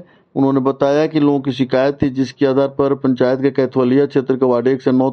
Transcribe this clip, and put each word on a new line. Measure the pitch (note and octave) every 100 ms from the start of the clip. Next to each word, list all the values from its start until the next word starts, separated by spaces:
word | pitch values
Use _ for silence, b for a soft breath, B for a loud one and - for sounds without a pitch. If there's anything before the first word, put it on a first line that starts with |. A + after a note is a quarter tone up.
| F3 b _
उन्होंने | C#3 C3+ C3+
बताया | C3 C3+ C#3 D3 D#3
कि | D#3
लोगों | D3 C#3+
की | C3+
शिकायत | B2 B2 C3 C#3 C#3+
थी, | C#3+
जिसके | C3 B2+ - C3+
आधार | C3 C#3
पर | C3+ C#3 C#3
पंचायत | C3+ B2 B2+ C3
के | C3+
कैथवलिया | C3+ B2+ C3 B2 C3+ C#3+
क्षेत्र | C#3+ B2+ B2+
के | C3
वार्ड | A#2+ B2
एक | C3
से | C3+
नौ | B2+ C3